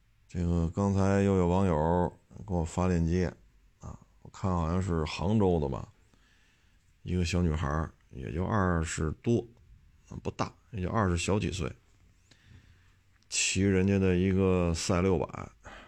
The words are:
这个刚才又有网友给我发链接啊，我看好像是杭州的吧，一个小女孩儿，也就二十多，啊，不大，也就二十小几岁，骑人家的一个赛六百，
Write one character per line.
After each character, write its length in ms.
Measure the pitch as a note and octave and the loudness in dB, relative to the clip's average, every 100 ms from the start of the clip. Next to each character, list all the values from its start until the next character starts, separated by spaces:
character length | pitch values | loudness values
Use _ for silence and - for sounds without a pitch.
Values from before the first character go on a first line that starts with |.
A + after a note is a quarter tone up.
| _ _ _ | _ _ _
这 160 | F2 E2+ | -4 0
个 240 | E2+ E2 | 2 0
刚 240 | G2 G2+ | 0 0
才 300 | G2 F#2+ G2 | 2 2 4
又 120 | G2 F#2+ | 4 4
有 120 | F2 | 2
网 180 | F#2 G2 | 2 2
友 540 | D#2 D#2+ F2+ F2 - _ - - | 2 2 2 0 -4 _ -16 -6
给 60 | |
我 100 | F2 | -4
发 240 | D#2+ - F#2 | -2 -2 0
链 180 | F2 E2 | 2 0
接 200 | F2+ E2+ - _ _ _ _ | 0 -2 -6 _ _ _ _
啊， 200 | - - _ _ | -18 -18 _ _
我 80 | - | -20
看 200 | - G2 | -8 -2
好 180 | F2 D#2+ | -2 0
像 120 | F#2 | -2
是 220 | F#2+ E2 | -2 -2
杭 340 | D2+ - F#2 A2 | -4 -4 -2 2
州 220 | F#2+ E2+ | 2 2
的 80 | C#2 | -2
吧， 240 | A1 - _ _ _ _ _ _ _ _ _ _ _ | -6 -10 _ _ _ _ _ _ _ _ _ _ _
一 140 | - F2+ | -4 -2
个 100 | E2 | 0
小 160 | F2 | 2
女 100 | F2 | 0
孩 160 | D2+ C#2 | 0 -2
儿， 240 | D#2 D#2 - _ | -2 -4 -8 _
也 200 | B1 A#1 | -12 -8
就 140 | D2 F2+ | -6 -2
二 380 | G#2 F#2 E2 | 0 0 0
十 280 | E2 - D#2 - | -2 -4 -4 -4
多， 220 | A#2 A#2 - - - - _ _ - | -2 -2 -2 -14 -20 -20 _ _ -18
啊， 80 | - | -12
不 80 | - | -10
大， 220 | - - - _ | -6 -8 -10 _
也 100 | F#2+ | -8
就 80 | F2+ | -4
二 200 | A2+ F#2+ | 0 0
十 80 | E2+ | 0
小 220 | - G2+ | 0 -2
几 120 | F2 | -2
岁， 200 | - C2 - _ _ _ _ _ _ - - - - _ _ _ _ - | -4 -8 -10 _ _ _ _ _ _ -20 -20 -20 -20 _ _ _ _ -8
骑 320 | - - F#2 | -4 -2 2
人 240 | G2 F#2+ F#2+ | 4 4 4
家 140 | G2 | 4
的 160 | F#2+ F2+ | 4 4
一 160 | F#2+ | 4
个 420 | F#2+ F#2+ F2+ F2 | 4 4 4 2
赛 280 | D#2+ - F2 | 0 0 2
六 160 | F#2+ E2 | 2 2
百， 340 | - - - - - - | -2 -8 -14 -16 -20 -20